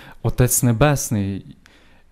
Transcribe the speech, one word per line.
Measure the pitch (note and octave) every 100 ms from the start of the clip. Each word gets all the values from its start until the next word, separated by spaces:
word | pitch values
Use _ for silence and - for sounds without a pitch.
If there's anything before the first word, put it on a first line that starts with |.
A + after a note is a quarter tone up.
| - -
Отець | A#2 - B2 -
Небесний, | B2 A2+ D3 C#3 - G#2+ G2 F#2+ - - _ _ _ _ _